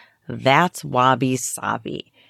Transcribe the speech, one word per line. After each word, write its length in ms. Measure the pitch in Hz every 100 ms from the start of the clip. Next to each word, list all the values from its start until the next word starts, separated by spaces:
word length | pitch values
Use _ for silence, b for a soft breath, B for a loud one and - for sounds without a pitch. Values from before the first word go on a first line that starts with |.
| b b -
That's 560 | 120 123 139 175 -
wabi-sabi. 1300 | 147 127 127 127 131 127 - - 104 117 - - - b b